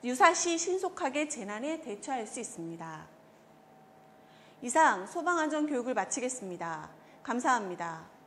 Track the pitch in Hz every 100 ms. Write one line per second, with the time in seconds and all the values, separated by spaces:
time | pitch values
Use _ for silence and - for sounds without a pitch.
0 | 240 262 359 359 349 330 349 370 381 359
1 | 302 269 302 233 202 208 277 320 311 202
2 | - 262 220 - 226 - 165 165 165 156
3 | 160 - - - - - - - - -
4 | - - - - - - 247 320 311 208
5 | 190 349 320 349 311 302 302 285 240 220
6 | 190 - 247 254 190 175 170 160 156 -
7 | - - - 240 269 247 196 175 170 165
8 | 165 -